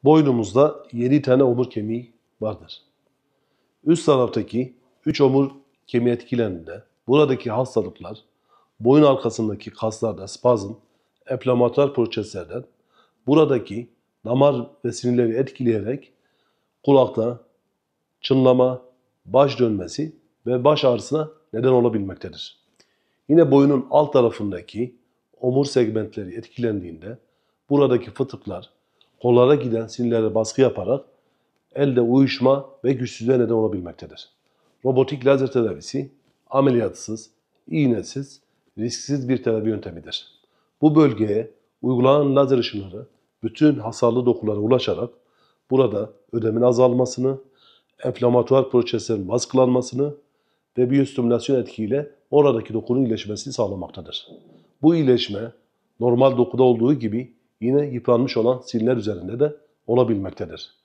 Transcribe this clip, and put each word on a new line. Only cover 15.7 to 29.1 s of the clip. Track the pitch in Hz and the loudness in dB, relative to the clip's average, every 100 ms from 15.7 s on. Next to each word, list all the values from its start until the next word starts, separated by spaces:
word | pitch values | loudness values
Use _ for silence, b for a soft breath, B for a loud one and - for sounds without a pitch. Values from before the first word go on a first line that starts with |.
| 110 101 143 - _ _ _ _ _ _ _ | -2 -4 -10 -12 _ _ _ _ _ _ _
kulakta | - 139 127 - 113 123 _ _ _ _ _ _ _ _ | 2 4 4 0 -4 -6 _ _ _ _ _ _ _ _
çınlama, | - 135 127 127 127 127 - _ _ _ - | -2 2 4 4 2 -2 -12 _ _ _ -2
baş | 117 139 120 | 2 2 2
dönmesi | 120 104 87 - 156 - _ _ - | 0 0 -6 -8 -10 -12 _ _ -4
ve | 127 | 0
baş | 131 151 135 | 2 2 2
ağrısına | 120 98 151 156 _ _ | 0 -2 -4 -4 _ _
neden | 110 127 | -2 2
olabilmektedir. | 127 120 110 98 87 90 78 - _ _ _ _ _ _ _ - | 4 2 -2 -6 -10 -16 -16 -20 _ _ _ _ _ _ _ 0
Yine | 156 160 | 2 6
boyunun | 139 143 139 135 | 4 4 2 2
alt | 139 147 | 0 2
tarafındaki | 135 117 - 104 90 87 104 123 _ _ _ _ _ | 2 2 0 -8 -8 -12 -10 -10 _ _ _ _ _
omur | 127 131 139 | -2 0 0
segmentleri | 131 120 110 104 - 95 113 | 0 0 -2 -6 -10 -12 -14
etkilendiğinde | - - 117 101 87 82 92 127 _ _ _ _ _ | -16 -6 -4 -4 -8 -16 -16 -18 _ _ _ _ _
buradaki | 143 135 123 117 | 0 2 0 -2
fıtıklar | - 131 - - 87 - _ _ _ _ | -8 -8 -8 -12 -14 -16 _ _ _ _